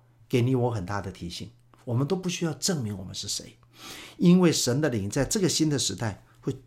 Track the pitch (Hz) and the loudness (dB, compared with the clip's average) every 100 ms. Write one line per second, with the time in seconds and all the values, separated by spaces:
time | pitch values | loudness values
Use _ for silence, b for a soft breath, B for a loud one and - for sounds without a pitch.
0 | _ _ _ 123 123 127 120 110 87 101 | _ _ _ 2 2 2 2 0 -4 -4
1 | 92 - 85 - 87 - _ - - 120 | -6 -10 -12 -10 -14 -18 _ -16 -4 -2
2 | 139 185 180 175 165 - - 160 107 98 | 0 -2 -2 -2 -4 -2 -2 -2 -4 -6
3 | 95 - 101 - - - _ B B B | -8 -10 -8 -8 -10 -20 _ B B B
4 | B B 175 185 175 - 127 135 151 117 | B B 6 8 6 4 0 0 0 0
5 | 98 143 127 220 170 - 156 139 - 95 | -2 -2 0 2 0 2 2 2 -2 -2
6 | 113 90 b b 143 - | -4 -6 b b -8 -8